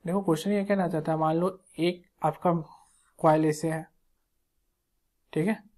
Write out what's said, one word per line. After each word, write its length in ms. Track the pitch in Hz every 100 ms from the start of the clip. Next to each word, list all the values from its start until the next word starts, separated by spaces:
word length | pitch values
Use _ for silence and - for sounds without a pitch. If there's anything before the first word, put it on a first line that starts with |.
| 170
देखो 160 | 190
क्वेश्चन 300 | 185 156 196
ये 140 | 202 202
कहना 220 | 196 175
चाहता 240 | 160 156
है, 60 | 160
मान 180 | 160 165
लो 280 | 180 - _ -
एक 240 | 170 175 _ _
आपका 280 | 156 151 180 175 156 - _ _ _ -
कॉइल 280 | 160 156 156
ऐसे 240 | 151 165
है, 180 | 160 170 _ _ _ _ _ _ _ _ _ _ _ _ _ _
ठीक 140 | 156 180
है 160 | 214 -